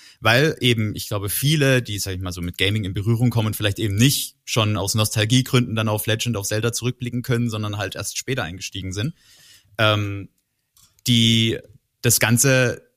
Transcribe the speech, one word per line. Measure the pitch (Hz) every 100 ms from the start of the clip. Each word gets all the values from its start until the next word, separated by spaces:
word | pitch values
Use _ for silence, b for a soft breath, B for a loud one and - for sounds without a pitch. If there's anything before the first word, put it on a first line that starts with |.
| B B
weil | 110 120 156 -
eben, | 123 110 107
ich | - -
glaube, | 104 101
viele, | - 139 156 135 127
die, | 120 101
sag | 98
ich | 92
mal, | 95
so | 87
mit | 87 -
Gaming | 95 107
in | 95
Berührung | 95 101 113 123
kommen, | 113 110
vielleicht | 107 104 98
eben | 107 98
nicht | 135 - - -
schon | - - 107 104
aus | 98
Nostalgiegründen | 110 107 113 107 127 123 123 123
dann | 113 110
auf | 107 -
Legend | 107 120 104
of | 98
Zelda | 107 117
zurückblicken | 113 120 - 123 120
können, | 123 120 120
sondern | 107 107 104
halt | 98 73
erst | - -
später | - 127
eingestiegen | 85 90 - 110 92
sind, | 92 139 - b b b b b -
ähm, | 110 104 101 101 95 _ _ _ _ _ _ _ -
die | 120 113 113 113 - - - _ _
das | 123 -
Ganze | 110 117 135 131 123 - -